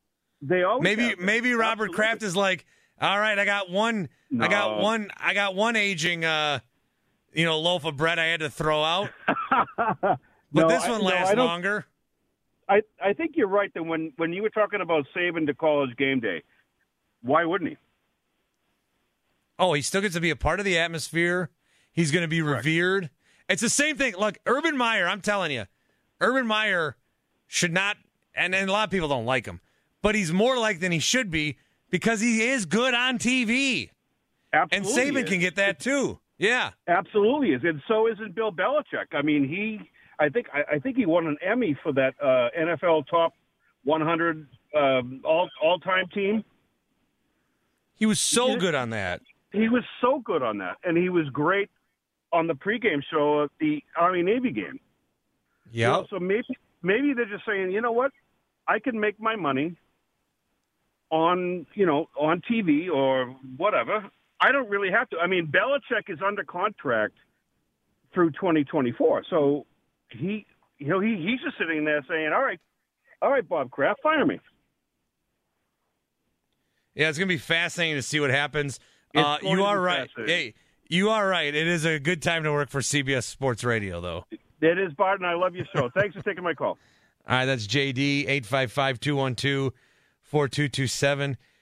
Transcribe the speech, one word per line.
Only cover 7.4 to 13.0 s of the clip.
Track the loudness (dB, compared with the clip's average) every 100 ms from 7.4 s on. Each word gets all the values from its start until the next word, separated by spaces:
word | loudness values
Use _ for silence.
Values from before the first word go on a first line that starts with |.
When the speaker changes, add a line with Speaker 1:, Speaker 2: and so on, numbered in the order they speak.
| 0
Speaker 2:
know, | 2
loaf | 0 0 -2
of | 0
bread | 0 2
I | 0
had | 0
to | -4
throw | -2 0 2
out." | 2 0 -4 -4 -4
Speaker 1:
<laughs> | -4 0 0 0 -2 -4 -2 -2 -2 -6 _ _
Speaker 2:
But | 2
Speaker 1:
No, | 4
Speaker 2:
this | 2
Speaker 1:
I, | 0
Speaker 2:
one | 0
Speaker 1:
no, | 2
Speaker 2:
lasts | 2 2
Speaker 1:
I |
don't | 2 2
Speaker 2:
longer. | 0 -2 -4 -6 _ _ _ _ _ _ _ 2
Speaker 1:
I, | 2 2 _